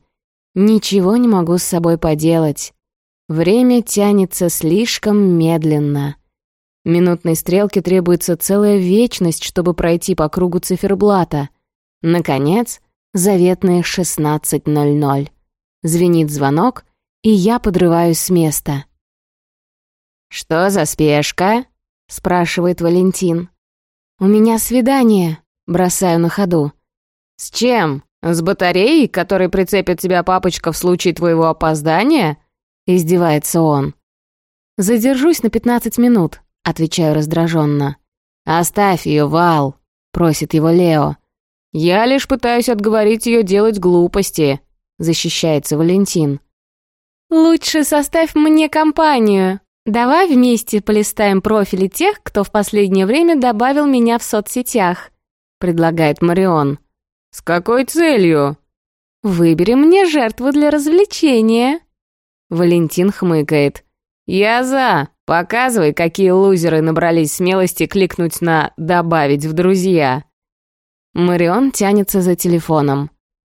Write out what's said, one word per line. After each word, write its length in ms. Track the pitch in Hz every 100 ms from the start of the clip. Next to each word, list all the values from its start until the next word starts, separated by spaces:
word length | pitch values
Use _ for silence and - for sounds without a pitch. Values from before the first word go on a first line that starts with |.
| _ _ _ _ _
Ничего 640 | - 208 220 - 196 180 233
не 100 | 247
могу 300 | 196 170 180
с 60 |
собой 340 | - 175 170 165
поделать. 760 | 165 151 160 165 156 143 - _ _ _ _ _ -
Время 540 | 156 170 220 254 247
тянется 720 | 220 - 202 202 185 - 175
слишком 680 | - 160 180 233 - 214 208
медленно. 1000 | 202 170 160 165 160 151 147 143 143 139 _ _ _ _ _ _
Минутной 500 | - 170 175 175 170
стрелке 460 | 165 - 180 202 -
требуется 560 | 180 185 175 175 - 170
целая 400 | - 196 208 202
вечность, 680 | 180 196 240 - 175 160
чтобы 300 | - - 175
пройти 420 | 165 170 170 -
по 140 | 180 156
кругу 300 | - 180 175
циферблата. 920 | - 185 196 196 208 202 170 151 139 _ _ _ _ _
Наконец, 800 | 165 175 160 139 139 196 233 - _ _ _
заветные 680 | 196 180 190 180 180 190 175
шестнадцать 840 | 170 - 170 - 151 151 - 151 -
ноль 260 | 151 147
ноль. 380 | 147 147 139 143 _ _ _ _ _
Звенит 480 | 165 170 175 170 151
звонок, 540 | 147 139 147 226 - - _ _ _
и 80 | 220
я 280 | 208 180 233
подрываюсь 600 | 214 180 180 165 170 165
с 100 | -
места. 560 | 180 160 147 - 143 143 _ _ _ _ _ _ _ _ _ _ _ _ _ _
"Что 400 | - - 160 190
за 160 | 196
спешка?" 800 | 151 - 156 147 147 - 185 226 254 _ _ _ _
спрашивает 760 | - - 180 170 - 175 175
Валентин. 680 | 170 175 185 185 185 165 175 _ _ _ _ _ _ -
"У 80 | 190
меня 320 | 214 220 226
свидание", 800 | - 247 240 269 240 208 170 156 _ _ -
бросаю 540 | 170 180 - 185 170
на 80 | 170
ходу. 440 | - 202 170 147 - _ _ _ _ _ -
"С 140 | -
чем? 540 | - 240 240 165 139 - _
С 220 | 160 170
батареей, 680 | 165 196 180 180 208 320 226
к 60 |
которой 340 | - 175 190 180
прицепит 520 | 190 185 202 185 175
тебя 220 | 185 180
папочка 500 | 170 185 185 - -
в 40 | 156
случае 380 | 180 180 185
твоего 320 | 165 175 165 165
опоздания?" 920 | 156 160 156 151 160 240 311 170 147 _ _ _ _ -
издевается 760 | 180 160 180 175 151 - 170
он. 320 | 160 143 139 - _ _ _ _ _ _ _ -
"Задержусь 640 | 190 233 233 269 294 330
на 60 | 226
пятнадцать 480 | 226 240 240 226 233
минут", 460 | 240 240 160 - _ _
отвечаю 520 | - 160 160 - 160
раздражённо. 800 | 151 151 165 165 165 151 147 143 139 _ _ _ _
"Оставь 600 | - 160 170 - 202 180 -
её, 220 | 151 147
Вал", 480 | 160 175 160 139 - _ _ _
просит 420 | - 170 151 151
его 160 | 160 156
Лео. 460 | 170 175 156 147 147 _ _ _ _ _
"Я 320 | 165 165 185 240
лишь 220 | 269 -
пытаюсь 400 | 262 240 240 247
отговорить 580 | 233 208 220 208 220 240
её 160 | 233
делать 360 | 196 196 220 208
глупости", 840 | 180 175 175 202 190 - 147 135 _ _ _ -
защищается 800 | 165 165 170 - 165 147 - 151
Валентин. 640 | 165 190 202 180 151 139 _ _ _ _ _ _ _ _ -
"Лучше 540 | 320 320 330 - 320
составь 500 | 285 302 285 339 330
мне 340 | - 302 311 311
компанию. 920 | 311 311 302 311 269 214 196 190 196 _ _ -
Давай 420 | 220 247 311 381
вместе 520 | 254 247 233 - 208
полистаем 600 | - 214 208 - 208 190
профили 460 | 208 220 196 185 185
тех, 340 | - 359 415
кто 220 | - -
в 60 | 196
последнее 560 | 214 208 208 202 190 190
время 340 | 269 339 320
добавил 460 | 247 214 247 277 294
меня 320 | 262 233 233
в 40 |
соцсетях", 880 | - 220 208 - 247 240 180 175 - _ _ _ _ -
предлагает 640 | 180 165 165 165 156 147
Марион. 560 | 170 170 190 160 143 143 _ _ _ _ _
"С 100 | -
какой 440 | - 170 175 240
целью?" 760 | 262 311 330 262 175 156 143 147 _ _ _ _ _ _
"Выбери 520 | 214 175 170 160 180
мне 320 | 254 302 370 370
жертву 460 | 302 226 214 247
для 180 | 285 294
развлечения". 1120 | 302 294 339 415 - 320 240 220 226 247 311 - _ _ _ _ _ -
Валентин 600 | 165 175 170 160 - 185
хмыкает. 760 | 202 185 160 143 151 143 - _ _ _ _ -
Я 380 | 185 208 240
за! 440 | 254 269 254 175 135 _ -
Показывай, 680 | 165 175 226 254 226 156
какие 380 | - 170 165 190
лузеры 520 | 185 196 185 165 156
набрались 520 | 156 160 170 165 156
смелости 520 | - 180 190 180 - 160
кликнуть 540 | 202 180 - 170 -
на 320 | 170 160 147 -
"добавить 680 | 160 175 170 165 143 143 156
в 80 |
друзья". 720 | 160 180 190 185 175 139 127 147 _ _ _ _ _ _ _ _
Марион 580 | - 175 175 170 185 269
тянется 480 | - 196 208 196 196
за 160 | 185 175
телефоном. 720 | 180 170 160 156 143 139 143 _ _ _ _